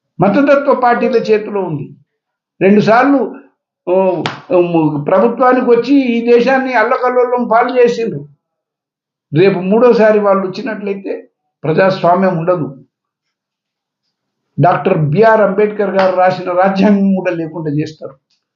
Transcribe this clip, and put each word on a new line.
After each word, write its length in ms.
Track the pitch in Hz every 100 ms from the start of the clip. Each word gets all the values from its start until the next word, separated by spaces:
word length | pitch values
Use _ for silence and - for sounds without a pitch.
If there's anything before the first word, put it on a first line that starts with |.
| _ -
మతతత్వ 540 | 185 202 285 277 277
పార్టీల 420 | 254 247 240 240 233
చేతిలో 460 | 185 214 214 202
ఉంది. 280 | 180 147 - - _ _ _ _ _ _
రెండుసార్లు, 760 | 180 214 196 226 269 277 214 - - _ _ _ -
ఓ, 340 | 185 190 170 131 - -
ఓ, 100 | 180 175 170 156 147
ప్రభుత్వానికి 680 | 143 190 226 - 254 254 247
వచ్చి 240 | 233 233
ఈ 380 | 285 254 233 233
దేశాన్ని 400 | 240 240 269 254
అల్లకల్లోలం 760 | 247 220 254 247 247 247 247 220
పాలు 320 | 220 247 254
చేసిండ్రు. 480 | 240 190 226 147 - _ _ _ _ _ _ _ _ _ _
రేపు 240 | 143 190 170
మూడోసారి 600 | 185 214 247 196 214 208
వాళ్ళు 280 | 202 190 190
వచ్చినట్లయితే 800 | 190 226 208 202 196 - - - _ _ _
ప్రజాస్వామ్యం 760 | 139 160 190 185 170 180 190 170
ఉండదు. 460 | 165 180 131 - - _ _ _ _ _ _ _ _ _ _ _ _ _ _ _ _ -
డాక్టర్ 380 | 165 180 196 185
బిఆర్ 420 | 147 160 220 220
అంబేద్కర్ 500 | 196 190 208 - 196
గారు 260 | 190 190 180
రాసిన 340 | 185 185 180
రాజ్యాంగం 640 | 180 196 190 202 202 196
కూడా 160 | 185 180
లేకుండా 400 | 170 160 165 156
చేస్తారు. 440 | 143 156 - 135 - _ _ _